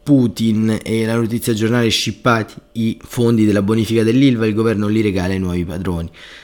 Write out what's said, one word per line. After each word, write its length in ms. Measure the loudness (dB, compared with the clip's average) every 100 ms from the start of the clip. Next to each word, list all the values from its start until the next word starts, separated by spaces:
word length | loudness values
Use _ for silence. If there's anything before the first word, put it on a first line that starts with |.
Putin. 760 | 2 2 2 0 0 2 0 -2
E 240 | -2 -2 0
La 100 | 0
Notizia 380 | -2 -2 -2
Giornale, 360 | 0 0 2 2
scippati 640 | 0 -4 -2 0 0 -2 -12 -12
i 240 | -4 -4 -4
fondi 440 | -6 -2 2 2 2
della 180 | 2
bonifica 400 | 2 0 0 0
dell'ilva, 420 | 2 4 4 2 0
il 80 |
governo 340 | 0 0 0 0
li 140 | 0
regala 320 | 0 0 -2
ai 60 | -2
nuovi 260 | -2 -4 -4
padroni. 440 | -6 -6 -4 -6 -12 -20 -20